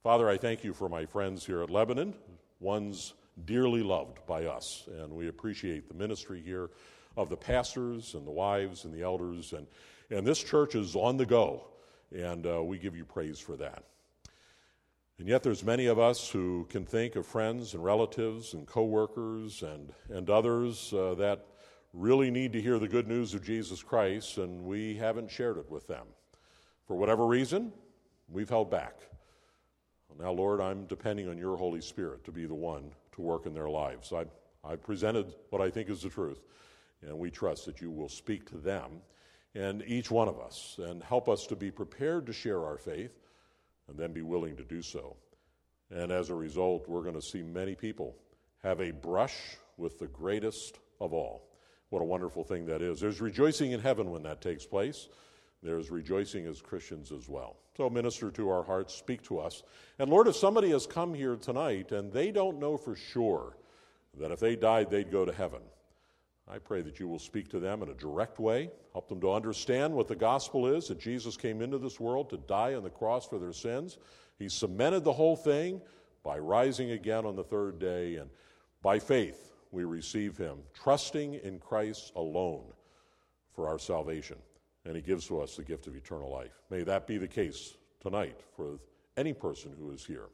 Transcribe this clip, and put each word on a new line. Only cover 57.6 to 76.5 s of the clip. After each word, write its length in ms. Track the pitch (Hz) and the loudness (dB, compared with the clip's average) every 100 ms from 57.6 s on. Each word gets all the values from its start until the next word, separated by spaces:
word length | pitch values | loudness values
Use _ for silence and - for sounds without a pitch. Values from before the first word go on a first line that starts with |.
| _ - | _ -2
So 120 | 131 | 0
minister 420 | 120 117 - 107 | 2 0 -2 -6
to 180 | 92 101 | 0 2
our 140 | 92 | 2
hearts, 300 | 85 95 95 | 2 -2 -2
speak 280 | - - 123 | -8 -6 -6
to 160 | - 90 | -4 -4
us. 240 | 76 - - - - - | -4 -8 -18 -20 -20 -4
And 100 | 139 | 6
Lord, 180 | 175 233 | 10 10
if 80 | - | 8
somebody 360 | 196 226 196 | 6 6 6
has 160 | 143 - | 4 2
come 260 | - 175 | -2 -2
here 220 | 151 135 120 | 0 -2 -2
tonight 560 | - 127 156 98 95 | -2 0 0 0 -2
and 200 | 104 101 | -4 -2
they 200 | 107 185 | 0 2
don't 280 | 208 190 147 | 2 0 0
know 180 | 147 151 | -2 -2
for 180 | - 101 | -4 -8
sure 600 | - 123 110 80 62 - - - _ _ _ 69 | -4 2 4 4 0 -14 -20 -20 _ _ _ -8
that 120 | 78 | -6
if 80 | 85 | 2
they 160 | 113 117 | 2 4
died, 340 | 110 113 101 | 6 6 6
they'd 220 | 101 95 | 2 2
go 140 | 95 90 | 2 2
to 60 | |
heaven, 300 | 82 92 62 - _ _ _ _ _ _ _ - | 0 -4 -6 -16 _ _ _ _ _ _ _ -16
I 100 | 101 | -16
pray 240 | - 98 | -4 -4
that 180 | 78 73 | -4 -8
you 80 | 92 | -6
will 120 | 82 | -6
speak 300 | - 107 87 | -6 -8 -4
to 100 | 95 | -4
them 220 | 92 107 | -2 -2
in 80 | 90 | -6
a 40 | |
direct 460 | 67 76 76 113 - | -8 -4 -2 -2 2
way, 320 | 110 117 170 - - | 2 2 0 -10 -10
help 160 | 92 - | -10 -8
them 140 | 92 | 0
to 100 | 92 | 4
understand 600 | 104 110 104 - 127 151 | 4 0 -4 2 4 4
what 140 | 147 107 | 2 0
the 80 | 101 | 4
gospel 520 | 110 135 - 135 123 | 4 4 2 2 4
is, 200 | 156 165 | 2 0
that 120 | - | -6
Jesus 380 | 113 123 113 - | -4 -4 -6 -4
came 240 | 120 110 | -4 -2
into 160 | 120 139 | -2 -2
this 220 | 127 - | -4 -4
world 300 | 117 127 143 | -2 -2 -2
to 60 | 90 | -8
die 360 | 69 101 120 | 0 2 2
on 100 | 131 | 0
the 60 | 95 | -6
cross 380 | - 110 123 - | -2 0 0 0
for 120 | 104 | -6
their 140 | 87 | -6
sins. 460 | 82 117 123 180 - - - - _ | -4 -4 -4 -6 -14 -20 -20 -20 _
He 120 | 98 | -6
cemented 540 | - 107 92 143 190 | -2 -2 4 4 6
the 100 | 151 | 4
whole 240 | 131 160 160 | 6 6 6
thing 440 | 151 143 175 190 - - _ _ | 4 4 2 -4 -12 -20 _ _
by 160 | 73 73 | -6 -4
rising 520 | 78 | 4